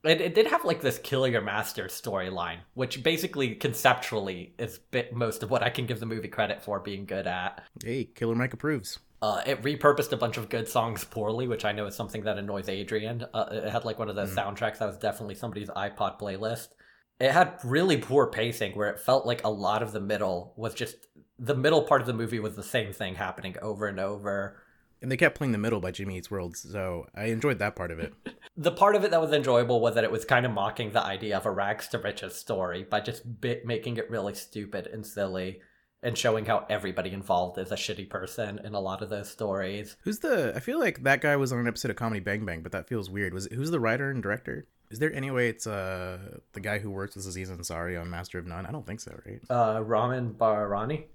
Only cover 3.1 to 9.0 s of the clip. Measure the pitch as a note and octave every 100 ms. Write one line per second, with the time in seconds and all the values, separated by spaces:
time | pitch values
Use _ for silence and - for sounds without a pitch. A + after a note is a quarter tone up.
3.1 | E3 F#3 C#3+ B2+ G#2+ A#2+ A2+ C3 A#2+ -
4.1 | A2 G2 F2+ F2 - F2+ - _ B2+ A#2+
5.1 | A#2 A#2 G#2+ G#2+ B2 A2+ C3 A#2+ A2 A2+
6.1 | A2 F#2+ - G2+ - - G2 G2+ G2 F#2+
7.1 | F#2 F2 F2+ F#2 - - - A#2 C3 A2+
8.1 | - A2+ A#2 B2+ A#2+ D3+ C#3+ F#2+ -